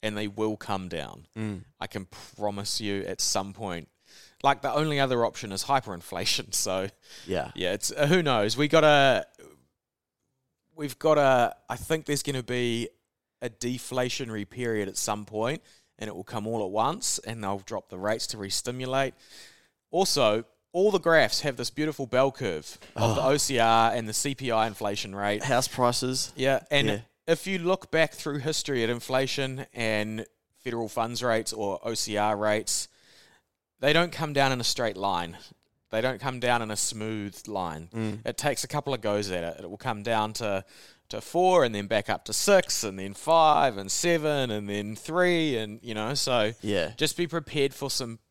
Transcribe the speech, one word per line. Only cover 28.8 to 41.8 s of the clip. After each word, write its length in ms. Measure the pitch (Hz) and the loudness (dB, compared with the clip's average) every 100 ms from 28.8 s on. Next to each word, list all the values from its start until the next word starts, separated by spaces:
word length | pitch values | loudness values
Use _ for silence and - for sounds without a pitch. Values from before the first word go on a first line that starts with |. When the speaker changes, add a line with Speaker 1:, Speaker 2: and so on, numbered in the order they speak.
Speaker 1:
at 40 | 113 | 0
inflation 760 | 120 - 131 131 - 135 131 131 | -2 -2 0 0 -2 -4 -6 -12
and 500 | 117 113 107 107 110 - _ _ _ | -4 -2 0 -2 -6 -10 _ _ _
federal 260 | - 117 113 | -8 -4 -4
funds 340 | - 117 117 | -4 -4 -2
rates 280 | 123 113 110 | 0 0 0
or 280 | 110 101 95 | -4 -4 -4
O 120 | - | -4
C 220 | 113 - 104 | -4 -2 0
R 200 | 107 104 | 0 2
rates, 500 | 107 107 - - - _ _ - - _ _ _ _ _ | 2 0 0 -4 -6 _ _ -20 -20 _ _ _ _ _
they 120 | 131 | 2
don't 200 | 156 175 | 4 2
come 200 | - 156 | -2 -2
down 200 | 143 135 | 2 2
in 80 | 127 | 2
a 40 | |
straight 320 | 117 - 117 95 | 0 0 -2 -2
line. 420 | 98 90 85 85 - _ _ _ _ | -2 -2 -4 -10 -18 _ _ _ _
They 100 | 113 | -2
don't 200 | 123 120 | 0 -2
come 180 | 135 127 | -6 -2
down 240 | 123 120 | 0 2
in 80 | 110 | 0
a 60 | 104 | -4
smooth 600 | - 113 107 110 104 95 - | -4 -4 -6 -4 -6 -10 -8
line. 400 | 101 90 78 85 | -4 -4 -6 -10
Speaker 2:
Mm. 320 | 113 110 107 | -6 -4 -4
Speaker 1:
It 120 | 110 - | -8 -4
takes 240 | 147 131 | -2 -2
a 60 | - | -4
couple 260 | 147 143 | -4 -4
of 60 | 131 | -4
goes 280 | 107 104 101 | 0 0 0
at 100 | 90 | -4
it. 220 | 85 - | -4 -8
It 40 | 92 | -12
will 80 | 101 | -10
come 280 | 131 104 | -6 -6
down 300 | 104 113 107 | 0 0 0
to, 300 | 107 113 98 98 - - _ _ | -2 -2 -4 -4 -20 -20 _ _
to 120 | 107 | -12
four 440 | - 170 180 180 | -4 2 6 6
and 100 | 127 | 4
then 140 | 107 | 2